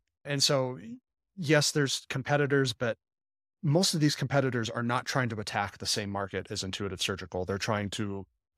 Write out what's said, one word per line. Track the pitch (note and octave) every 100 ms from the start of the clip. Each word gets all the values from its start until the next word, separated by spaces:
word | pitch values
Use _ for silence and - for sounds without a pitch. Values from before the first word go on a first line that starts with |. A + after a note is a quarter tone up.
| _ _
And | C#3+ C#3+
so, | - C#3+ B2+ C3 G#3+ B3+ _ _ _ -
yes, | D3 D3 D3
there's | D#3 C3+ - -
competitors, | C#3 B2 D3 C#3+ C#3 C3+
but | A2+ A#2+ A2 _ _ _ _ _ _
most | D#3+ D3+ F#3+
of | E3+
these | D3 -
competitors | C3+ C#3+ C3 A#2+ A2
are | A#2+
not | A#2 B2 -
trying | C#3+ B2
to | A2
attack | G#2+ A2 G2+ -
the | G2+
same | - G2+
market | G2+ G2 G2 -
as | G#2
Intuitive | F#2+ F#2 G2+ F#2
Surgical. | - F#2+ F2+ F#2
They're | F2+ G2
trying | - G#2+ G2+
to | - G#2 G2 F#2+ _ _